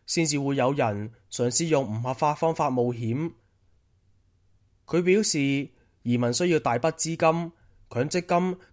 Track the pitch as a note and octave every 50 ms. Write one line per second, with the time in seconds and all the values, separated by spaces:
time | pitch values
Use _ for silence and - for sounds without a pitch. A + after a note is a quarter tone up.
0 | _ - - E3+ E3 D3 D3 C#3+ C#3 C#3 C#3 C3+ B2 C3 C#3+ C#3+ B2+ A2 G#2 G2+
1 | G#2 A2 - - _ _ - - B2 B2 B2 - E3+ D#3+ D#3 C#3 C3+ G#2 G#2+ A2+
2 | A#2+ B2+ C3 - D#3 D3 D3+ - E3 E3 D#3+ - D#3 C3+ B2+ B2 A#2+ B2 A#2+ A#2
3 | A#2 A2+ A#2 C#3+ E3 E3 - _ _ _ _ _ _ _ _ _ _ _ _ _
4 | _ _ _ _ _ _ _ _ _ _ _ _ _ _ _ _ _ - - F3
5 | F3 F3+ F#3+ G#3+ G#3 - - D3+ C#3 C#3 C#3 C#3 C#3 - _ _ _ _ _ _
6 | - A#2+ A#2+ A#2+ B2 A#2+ B2 - F3+ F3+ E3 D3+ - C3 A#2+ B2 D#3 D#3+ - -
7 | - D#3+ E3 D#3+ F3 D#3+ D#3+ E3+ F3 E3 - _ _ _ _ _ _ _ - A#2
8 | C3+ D3+ - F3+ F3 - F3 F3 F3+ F#3 F3+ F3+ - -